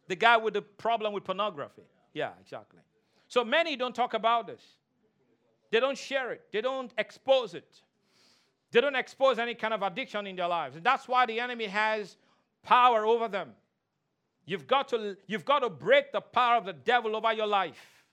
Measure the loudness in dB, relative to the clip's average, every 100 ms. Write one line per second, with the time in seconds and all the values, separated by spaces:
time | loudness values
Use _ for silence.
0 | -12 2 4 4 2 -4 -6 -6 -4 -2
1 | -2 -6 -6 -4 -4 -6 -12 -16 -20 _
2 | _ -8 -8 -8 _ -18 -18 _ _ _
3 | _ _ _ -2 2 2 0 -2 -4 -4
4 | -2 0 0 0 -2 -14 _ _ _ _
5 | _ _ _ _ _ _ _ 0 0 -2
6 | -6 -4 -4 -10 _ -4 -4 -4 -6 -6
7 | -8 -4 2 2 0 -10 -18 _ _ _
8 | _ _ _ _ _ _ _ 2 4 0
9 | -4 0 2 2 -2 -4 -4 -2 -4 -4
10 | -8 -8 -8 -6 -2 -2 -4 -2 0 0
11 | 0 2 2 0 -6 -6 -6 -2 -2 -2
12 | -6 -16 _ _ _ _ 4 6 6 6
13 | 2 0 0 -6 -8 -16 _ _ _ _
14 | _ _ _ _ -10 -8 0 0 2 -4
15 | -6 -10 -8 -6 0 0 0 -4 2 2
16 | 2 -4 -4 0 2 2 -2 -6 0 0
17 | 0 -2 -2 -2 0 -2 -2 -8 -20 _
18 | _